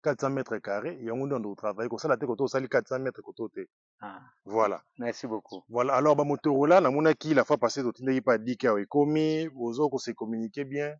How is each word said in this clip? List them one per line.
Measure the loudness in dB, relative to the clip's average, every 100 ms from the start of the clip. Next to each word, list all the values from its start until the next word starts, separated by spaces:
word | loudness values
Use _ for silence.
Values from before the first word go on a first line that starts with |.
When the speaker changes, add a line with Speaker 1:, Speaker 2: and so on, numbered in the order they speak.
Speaker 1:
quatre | -4 -2
cents | -2
mètres | -2 -4 -6
carrés, | -4 -6 -6 -8
yango | -6 -4 -4
nde |
on | -4 -6 -6
travaille. | -6 -4 -6
Kosala | -4 -2 0
te | 0
koto | -2
osali | -2 -2 0
quatre | -2 0
cents | -4
mètres | -6 -10
koto | -14 -12 -10
te. | -10 -14 _ _ _
Speaker 2:
Ah. | -16 -16 -20 _ -4
Speaker 1:
Voilà. | 2 2 0 _ -10
Speaker 2:
Merci | -8 -6 -6
beaucoup. | -8 -8 -18 -6
Speaker 1:
Voilà, | -2 0 4
alors, | 4 4
ba |
Motorola, | 2 0 0 2 6 6
namona | 6 4 2
ki | 2 2
la | 2
fois | 4 2
passée, | 0 0
totindaki | -4 -2 0 0
pa | 2 0
dix | 0 0
K | 2
awa | 2
ekomi, | 2 2 2 2 2 0 -4 -6
ozo | -6 0 0
ko | -2
se | -6
communiquer | -8 -6 -4 -6 -6 -6
bien. | -6 -6